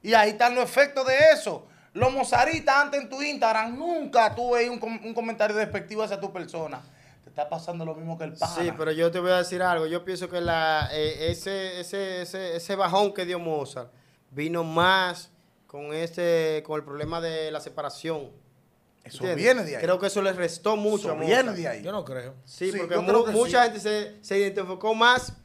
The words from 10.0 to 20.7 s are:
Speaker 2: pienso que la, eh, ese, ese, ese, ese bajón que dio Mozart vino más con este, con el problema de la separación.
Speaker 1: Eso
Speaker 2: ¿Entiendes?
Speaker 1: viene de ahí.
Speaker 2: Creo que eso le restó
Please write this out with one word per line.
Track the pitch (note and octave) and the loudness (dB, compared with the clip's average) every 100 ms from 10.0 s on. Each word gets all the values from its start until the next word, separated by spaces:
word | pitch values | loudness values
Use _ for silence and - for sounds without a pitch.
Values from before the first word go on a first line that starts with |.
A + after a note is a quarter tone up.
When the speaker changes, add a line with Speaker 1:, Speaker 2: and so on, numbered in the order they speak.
| F3+ | -6
Speaker 2:
pienso | F3+ F3+ | -8 -6
que | F3 | -4
la, | E3+ E3 D#3+ D#3 D3+ | 0 0 2 2 0
eh, | D#3 D#3 C#3+ D#3+ | -2 -4 -2 -4
ese, | E3 G3 G3 F#3+ F3+ | -4 -4 -6 -6 -8
ese, | F3 G3 F#3+ F3+ | -8 -6 -6 -6
ese, | E3+ F#3+ F#3 E3 | -8 -8 -6 -6
ese | E3 G3 | -6 0
bajón | F#3 F#3+ G3+ | 2 4 2
que | G3+ F3 | 0 -4
dio | F3+ | -4
Mozart | E3 D3+ C3 C3+ A#2+ _ _ _ _ | -2 -4 -4 -10 -14 _ _ _ _
vino | C3 D#3 E3+ | -6 -4 -2
más | E3 D#3+ F3+ F#3+ F3+ E3+ - _ _ _ _ | 0 2 4 4 2 -4 -14 _ _ _ _
con | C#3+ D3 | -14 -8
este, | D3+ E3 E3+ F3 E3 D#3+ D#3 D3+ | -6 -6 -2 2 2 2 -2 -4
con | D3+ | -8
el | D3 | -6
problema | C#3+ D3 E3 | -10 -6 -4
de | E3 D#3+ D#3 | -4 -6 -6
la | D3+ | -8
separación. | C#3+ C3 D3 - D#3+ D#3 C3 - _ _ _ _ _ _ | -10 -8 -8 -8 -6 -6 -8 -18 _ _ _ _ _ _
Speaker 1:
Eso | - - | -20 -8
Speaker 2:
¿Entiendes? | F#3 D#3 | -4 2
Speaker 1:
viene | G#3+ B3+ | 4 4
de | E3+ C3 | 0 -4
ahí. | |
Speaker 2:
Creo | E3 F3+ | 0 0
que | G3 | 0
eso | G3+ | 0
le | G3 | 0
restó | F3+ F3 E3 G#3 | 0 -4 -2 -2